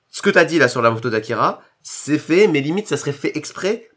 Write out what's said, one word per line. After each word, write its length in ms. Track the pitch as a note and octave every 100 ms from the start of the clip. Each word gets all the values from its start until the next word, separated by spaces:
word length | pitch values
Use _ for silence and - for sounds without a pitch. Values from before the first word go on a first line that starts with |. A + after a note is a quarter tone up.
| _
ce 140 | -
que 80 | G3
t'as 140 | F#3+ D#3+
dit 120 | D#3+
là 100 | B2+
sur 140 | C3
la 80 | A#2
moto 220 | A2+ B2
d'Akira, 500 | A2 G#2+ A2 D3 - _ _
c'est 340 | - - - D3
fait, 300 | D3 E3+ G#3
mais 120 | D3+
limite, 260 | C#3 F3+ G3+
ça 100 | C#3
serait 160 | -
fait 240 | C#3+ E3 D#3
exprès 520 | - - F#3 A3+ -